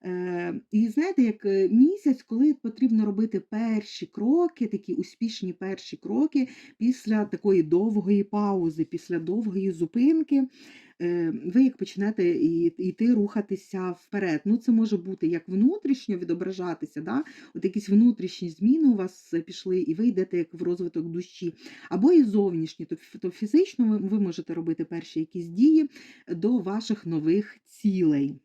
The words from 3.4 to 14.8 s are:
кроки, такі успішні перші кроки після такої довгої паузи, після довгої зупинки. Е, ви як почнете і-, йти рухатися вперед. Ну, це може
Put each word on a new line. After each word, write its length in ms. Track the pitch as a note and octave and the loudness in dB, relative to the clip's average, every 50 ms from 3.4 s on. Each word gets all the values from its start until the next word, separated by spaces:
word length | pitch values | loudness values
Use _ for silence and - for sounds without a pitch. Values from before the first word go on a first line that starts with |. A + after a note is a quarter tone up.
| - _ - G#3+ A#3 A3+ A3 G#3+ G3+ - - - F3+ | -6 _ -6 -4 -2 -2 -2 -4 -4 -6 -12 -12 -12
кроки, 640 | - _ - G3+ A#3 C#4+ E4+ F4 E4 _ - B3 | -12 _ -4 0 2 2 2 2 0 _ -4 -6
такі 260 | G#3+ - G3 - - F3+ | -4 -4 -6 -6 -6 -6
успішні 600 | - F3+ - - _ A#3 A3+ A3 - - F#3 F3 | -6 -6 -8 -8 _ -6 -6 -6 -6 -8 -8 -8
перші 440 | _ F#3+ F#3+ G3 F#3 - - - | _ -8 -8 -8 -10 -12 -18 -18
кроки 500 | - _ - G#3 A#3+ D4 D#4 - C#4+ B3+ C4 - - - - _ | -14 _ -4 -2 0 0 0 0 0 -2 -2 -6 -20 -20 -20 _
після 480 | _ A3 A#3+ B3+ - - G#3+ G#3+ G#3+ G#3 | _ -2 -2 -2 -2 -2 -2 0 0 0
такої 380 | G#3 - E3+ - G#3 G3 F3+ D#3+ | -2 -6 -4 0 2 2 2 2
довгої 600 | D3+ E3+ F3 G3+ A3+ G#3+ G#3 F3 F#3+ G#3 G3+ G3+ | 2 2 2 2 2 0 -2 0 2 2 2 2
паузи, 600 | G3+ - G#3 G#3 G3+ G3 F#3 E3+ E3 D#3 D#3+ D#3+ | 0 -2 -2 -2 0 0 0 -2 -2 -2 -4 -6
після 340 | - - E3 - - F3+ E3+ | -6 -6 -12 -8 -6 -6 -6
довгої 520 | E3 E3 F#3 A3+ A3+ G#3+ F#3 G3 F#3+ G3 | -4 -4 -4 -4 -4 -4 -4 -2 -4 -4
зупинки. 760 | F3+ D#3+ E3+ D#3+ _ A#3 B3 C#4+ D#4+ D#4+ D4+ - C#4+ C#4 C4 B3+ _ - - - - - - _ _ _ | -2 -4 -6 -4 _ 2 2 4 4 2 0 0 0 0 0 -2 _ -20 -20 -20 -20 -20 -20 _ _ _
Е, 320 | F3 F3 F3 F3 E3+ E3 D#3 - D3 | -4 -2 -2 0 -2 -2 -4 -6 -8
ви 180 | F3 F3+ B3 C4+ | 0 2 4 4
як 140 | B3+ B3+ | 4 2
почнете 520 | - G3 - - F#3+ G3 G#3+ A3 - F3+ F3 | -2 -10 -8 -4 -4 -4 -2 0 0 0 0
і-, 440 | E3+ - - D#3+ E3+ E3 E3+ E3+ - | 2 2 0 0 2 2 0 -2 -2
йти 360 | - F#3 F#3 F#3 - A3 A#3+ B3 | -2 -6 -6 -2 0 2 2 4
рухатися 760 | A3 G3+ G3+ - A3 G3+ - G3 F#3+ - _ - F#3+ F#3 F#3 | 2 2 0 -2 -4 -4 -4 -6 -8 -8 _ -8 -6 -6 -6
вперед. 500 | F3 - _ _ - G3+ F#3+ F3+ D#3 D3 _ | -8 -8 _ _ -6 -2 0 0 -2 0 _
Ну, 120 | G3 A3 | 0 0
це 140 | A#3+ - - | 0 2 2
може 260 | A#3 A3+ | 2 4